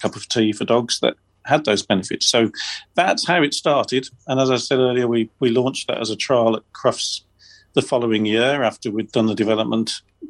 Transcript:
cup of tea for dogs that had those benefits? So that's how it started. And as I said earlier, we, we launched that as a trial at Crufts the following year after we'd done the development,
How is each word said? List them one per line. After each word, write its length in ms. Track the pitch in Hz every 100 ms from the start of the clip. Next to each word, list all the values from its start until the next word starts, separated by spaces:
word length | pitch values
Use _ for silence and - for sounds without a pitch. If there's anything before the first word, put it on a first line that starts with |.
cup 140 | 107 110
of 120 | -
tea 240 | 120 110
for 120 | 104
dogs 340 | - 120 117 -
that 140 | - - _ _
had 200 | - 151
those 180 | 127 101
benefits? 420 | - 98 - - -
So 240 | 120 110 - - - -
that's 320 | - 190 - -
how 160 | 175
it 120 | 143
started. 540 | - 160 139 110 127 - - -
And 140 | 131
as 100 | 131
I 60 | 123
said 220 | - 127
earlier, 280 | 127 123 120
we, 240 | 117 113 -
we 120 | 127
launched 360 | 117 127 135 -
that 140 | -
as 100 | 110
a 60 | 104
trial 400 | - 123 113 110
at 60 | -
Crufts 500 | - 127 - - - - _ - - _
the 80 | 143
following 440 | 131 127 120 110 107
year 380 | 110 127 143
after 260 | 113 - 117
we'd 220 | 107 110
done 140 | 117 113
the 80 | 104
development, 560 | 107 110 110 113 110 - - _